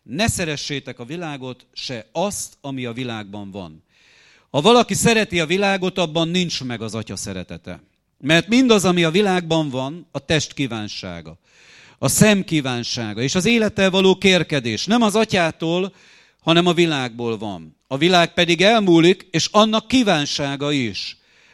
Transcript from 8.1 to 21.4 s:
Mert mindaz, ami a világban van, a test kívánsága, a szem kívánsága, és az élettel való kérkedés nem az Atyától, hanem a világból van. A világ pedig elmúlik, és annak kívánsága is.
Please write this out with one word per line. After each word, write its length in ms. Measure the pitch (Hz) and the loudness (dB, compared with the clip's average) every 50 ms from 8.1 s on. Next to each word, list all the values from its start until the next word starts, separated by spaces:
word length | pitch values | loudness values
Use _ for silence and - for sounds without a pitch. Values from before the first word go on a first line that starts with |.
| _ | _
Mert 300 | _ - 135 160 170 160 | _ -2 2 2 2 2
mindaz, 380 | - 233 254 269 247 220 202 160 | 2 2 4 4 4 4 4 4
ami 180 | 190 175 180 170 | 2 2 2 2
a 80 | 160 | 2
világban 580 | 156 196 208 196 180 180 175 160 165 160 156 143 | 2 2 2 2 0 0 0 0 0 0 0 -2
van, 380 | 120 131 131 139 160 175 156 _ | -4 -6 -6 -6 -10 -14 -16 _
a 80 | - 143 | -12 -10
test 340 | - - 170 147 - - - | -4 0 0 0 0 -4 -6
kívánsága, 840 | - 139 117 117 110 107 101 - - - 95 87 85 78 78 80 _ _ _ _ _ _ _ - - - - _ | -6 -6 -6 -6 -8 -10 -10 -12 -12 -12 -12 -12 -14 -16 -18 -20 _ _ _ _ _ _ _ -20 -20 -20 -20 _
a 100 | - - | -4 -2
szem 360 | 139 - - 202 214 208 190 175 | 0 4 4 4 4 4 2 0
kívánsága, 760 | - 165 151 127 135 123 120 113 - - 120 113 107 104 107 | -2 -2 -2 -2 -2 -6 -6 -6 -8 -6 -6 -6 -8 -6 -4
és 140 | 123 139 - | -4 -2 -2
az 100 | 185 170 | 0 0
élettel 440 | 220 240 233 220 202 - 202 190 190 | 2 2 2 2 0 0 0 0 2
való 280 | 175 196 190 190 185 | 2 4 4 4 4
kérkedés 680 | 190 - 196 185 175 156 - 156 139 117 120 110 101 - | 4 4 2 4 2 2 0 -2 -2 -2 -2 -4 -4 -2
nem 160 | 175 220 240 | 0 2 2
az 140 | 233 208 185 | 2 2 2
Atyától, 800 | 220 220 220 - 185 170 160 151 - 170 160 170 180 190 190 - _ _ _ _ _ _ _ _ _ | 0 0 2 0 0 0 0 -2 -4 -4 -2 -2 -2 -2 -4 -8 _ _ _ _ _ _ _ _ _
hanem 240 | - 160 165 170 175 | 0 2 4 4 4
a 80 | 180 170 | 4 4
világból 640 | 160 175 165 151 139 127 120 113 120 120 117 113 | 2 2 2 0 -2 -4 -6 -8 -6 -6 -4 -4
van. 360 | 101 110 104 95 85 80 78 _ _ _ | -6 -6 -10 -10 -12 -14 -18 _ _ _
A 100 | - 131 | -8 -4
világ 360 | 139 156 180 185 175 165 165 - | 0 2 4 4 4 4 2 2
pedig 280 | - 175 165 170 160 | 0 2 2 2 2
elmúlik, 640 | 180 202 233 226 202 180 170 165 160 175 190 - - - | 4 4 4 4 4 6 6 6 8 6 4 2 -2 -4
és 160 | - 160 - - | -2 -2 -2 2
annak 360 | - 208 214 220 214 220 - | 4 4 4 4 2 -2 -2
kívánsága 840 | - 254 262 240 202 170 151 143 139 - - 147 139 139 135 143 147 | 2 2 2 4 4 2 0 0 -4 -4 -4 -4 -6 -4 -4 -4 -2
is. 460 | 147 143 123 107 92 - - - - _ _ _ _ _ | -2 -2 -2 -4 -6 -8 -10 -12 -14 _ _ _ _ _